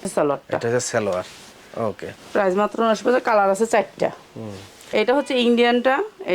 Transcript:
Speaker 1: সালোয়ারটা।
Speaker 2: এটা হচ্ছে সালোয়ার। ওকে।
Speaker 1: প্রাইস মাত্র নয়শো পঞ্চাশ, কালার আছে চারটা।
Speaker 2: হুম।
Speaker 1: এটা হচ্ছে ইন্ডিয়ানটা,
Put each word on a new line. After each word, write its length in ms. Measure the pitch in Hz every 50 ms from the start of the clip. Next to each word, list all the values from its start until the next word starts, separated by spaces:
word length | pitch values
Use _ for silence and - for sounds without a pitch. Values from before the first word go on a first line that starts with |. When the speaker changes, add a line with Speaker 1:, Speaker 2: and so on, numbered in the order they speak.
| - 190 -
Speaker 1:
সালোয়ারটা। 420 | 185 156 143 139 135 - - 160
Speaker 2:
এটা 120 | - 123 117
হচ্ছে 120 | 120 -
সালোয়ার। 440 | - - - 117 107 98 90 90 92 - - - - - - - - - -
ওকে। 300 | - 117 107 90 - - 104 107 - - -
Speaker 1:
প্রাইস 220 | - - 196 185 180
মাত্র 220 | 202 208 202 - - 226
নয়শো 160 | 226 220 208 -
পঞ্চাশ, 180 | 247 247 254
কালার 280 | - 247 220 208 196 196
আছে 160 | 196 196 226
চারটা। 440 | 220 - 214 196 - - - - - - - - - -
Speaker 2:
হুম। 200 | 117 113 107 98 95 101 - - - - -
Speaker 1:
এটা 220 | - 214 208 240 254
হচ্ছে 260 | 294 285 - 277 247
ইন্ডিয়ানটা, 600 | 240 240 240 233 240 240 240 247 233 262 262 285 415 440 - - - -